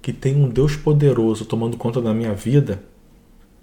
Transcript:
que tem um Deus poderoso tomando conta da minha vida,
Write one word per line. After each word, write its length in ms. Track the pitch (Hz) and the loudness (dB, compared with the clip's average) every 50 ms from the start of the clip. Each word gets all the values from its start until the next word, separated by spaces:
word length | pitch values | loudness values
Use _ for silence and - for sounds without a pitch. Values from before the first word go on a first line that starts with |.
que 120 | - - 117 | -10 -10 -8
tem 240 | - - 135 135 | -4 -2 0 2
um 120 | 143 143 127 | 2 2 2
Deus 280 | 113 120 135 151 143 | 2 2 0 0 0
poderoso 680 | - - 160 151 147 147 143 127 113 113 113 110 107 110 | -2 0 0 2 4 4 4 4 4 2 0 0 -2 -4
tomando 320 | - - 113 113 117 120 | -4 -4 -2 -2 -2 -4
conta 240 | 120 - 120 117 127 | -4 -4 -4 -2 -2
da 140 | 117 113 110 | -2 -2 -2
minha 180 | 110 117 113 104 | -2 -2 -4 -6
vida, 480 | 98 - 117 131 143 135 107 98 95 - - _ _ _ _ _ _ _ _ _ _ _ _ _ _ | -6 -2 0 2 2 2 2 -2 -8 -10 -16 _ _ _ _ _ _ _ _ _ _ _ _ _ _